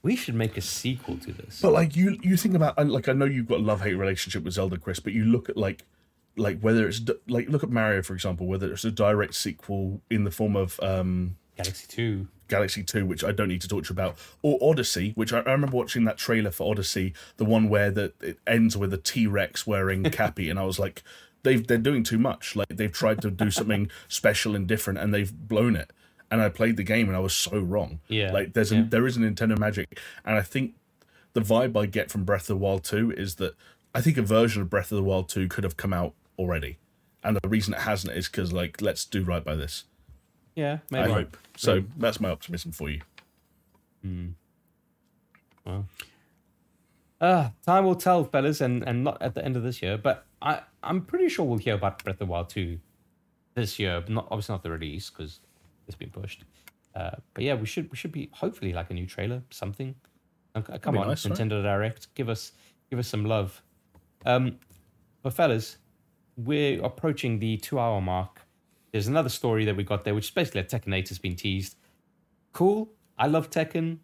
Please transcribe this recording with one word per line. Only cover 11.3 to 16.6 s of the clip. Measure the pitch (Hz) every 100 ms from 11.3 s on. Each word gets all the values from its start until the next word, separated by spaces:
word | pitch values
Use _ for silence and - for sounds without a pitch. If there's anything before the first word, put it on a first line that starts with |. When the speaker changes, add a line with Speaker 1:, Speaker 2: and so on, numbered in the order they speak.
| 90 _ -
Speaker 1:
Galaxy | 95 101 -
two. | - 117 101 95 _ -
Speaker 2:
Galaxy | 101 98 104
two, | 95 107 95
which | 85
I | 101
don't | 101 101
need | 90
to | -
talk | 101
to | 80
you |
about, | 87 92 - - -
or | 147 143
Odyssey, | 143 147 113 110 101
which | 110 110
I, | 117
I | 123
remember | 139 139 127
watching | 120 123 113
that | -
trailer | - 113 104
for | -